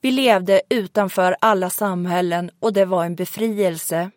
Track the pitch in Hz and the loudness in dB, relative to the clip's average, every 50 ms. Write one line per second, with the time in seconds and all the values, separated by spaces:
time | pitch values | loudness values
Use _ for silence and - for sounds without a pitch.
0 | - 262 262 262 269 254 220 190 185 185 196 190 - _ 254 240 196 180 _ 214 | 0 0 0 2 4 4 4 4 4 2 2 2 2 _ -2 -2 -2 -2 _ -2
1 | 202 190 - - 185 185 185 - - 226 214 190 185 180 - - 214 202 185 180 | -2 0 0 0 2 2 2 2 2 2 2 2 0 -2 -4 -4 -4 -2 -2 -2
2 | 175 180 175 180 180 175 170 175 175 180 _ _ - - 202 196 196 180 190 180 | -2 -2 -2 0 0 0 -2 -4 -4 -6 _ _ -4 -2 2 2 2 2 2 -2
3 | 170 170 175 165 180 - - - 214 226 214 202 202 185 165 160 - - 165 165 | 0 -2 -4 -6 -8 -8 -4 -4 -4 -4 0 0 0 0 0 -2 -6 -6 -4 -4
4 | 175 185 _ | -4 -6 _